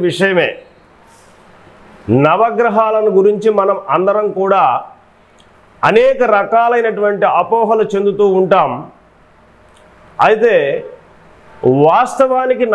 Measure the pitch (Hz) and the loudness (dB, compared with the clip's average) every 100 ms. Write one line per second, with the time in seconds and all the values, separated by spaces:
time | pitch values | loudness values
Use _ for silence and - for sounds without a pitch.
0 | 175 - 196 180 123 - - _ _ _ | -2 -2 0 0 -2 -4 -16 _ _ _
1 | _ - _ - - - - - - - | _ -20 _ -20 -20 -20 -20 -20 -20 -16
2 | - 123 147 185 226 214 233 208 220 214 | -2 2 2 2 0 0 -2 0 0 0
3 | 214 196 196 208 220 208 196 190 - 151 | 0 2 2 0 0 0 0 -2 -2 -2
4 | 190 208 208 180 196 196 151 123 - - | 0 -2 -4 -4 -2 2 2 0 -6 -18
5 | _ _ _ _ _ _ _ _ 147 208 | _ _ _ _ _ _ _ _ 0 2
6 | 262 262 240 208 196 226 233 240 226 202 | 2 2 0 0 0 0 0 0 -2 -2
7 | 208 202 196 151 180 226 214 220 208 196 | -2 0 0 0 0 -2 0 0 0 -2
8 | 202 202 202 190 185 190 143 127 160 - | -2 0 0 2 2 2 0 -4 -12 -20
9 | _ _ _ _ _ _ _ _ _ _ | _ _ _ _ _ _ _ _ _ _
10 | - - 165 220 233 185 139 - - - | -14 0 0 2 2 2 0 -4 -10 -18
11 | _ _ - _ - - 127 135 156 196 | _ _ -20 _ -20 -4 0 2 2 2
12 | 247 - 262 254 254 233 233 | 0 -2 0 0 -2 -2 -2